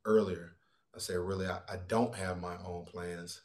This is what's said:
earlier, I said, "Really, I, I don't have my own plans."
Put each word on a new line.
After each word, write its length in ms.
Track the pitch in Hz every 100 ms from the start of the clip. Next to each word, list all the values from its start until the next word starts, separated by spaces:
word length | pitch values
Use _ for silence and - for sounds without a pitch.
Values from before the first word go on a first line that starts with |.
| 107
earlier, 520 | 110 98 85 85 - _ _ _ 90
I 40 |
said, 180 | - 90
"Really, 300 | 90 95 92
I, 120 | 80 -
I 80 | 92 90
don't 260 | 113 120 92
have 240 | 95 90
my 180 | 87 90 92
own 200 | 87 85
plans." 560 | 87 87 87 87 -